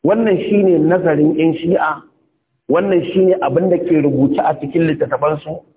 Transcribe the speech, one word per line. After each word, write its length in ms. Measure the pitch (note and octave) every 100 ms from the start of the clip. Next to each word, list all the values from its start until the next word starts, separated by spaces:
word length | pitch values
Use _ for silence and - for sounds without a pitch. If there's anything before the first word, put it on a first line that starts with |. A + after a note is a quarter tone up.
Wannan 320 | D3+ A3 A3 F#3
shine 480 | - G#3 F#3+ E3
nazarin 480 | D3+ F#3 F3+ D3+ D3+
ƴan 220 | D3+ E3 -
Shi'a, 480 | E3+ - D#3 D3 - _ _ _ _ _ -
wannan 300 | D#3 G3 F3 -
shine 260 | F#3+ F#3 F#3
abin 300 | C#3+ C#3+ F#3
da 60 | F3
ke 240 | F3 D#3
rubuce 320 | C#3+ C3 C#3 C#3+
a 140 | D#3+ C#3
cikin 240 | C#3+ E3+
littattafansu. 800 | E3 D3 C#3 C#3 D3+ D3+ D3+ F3 _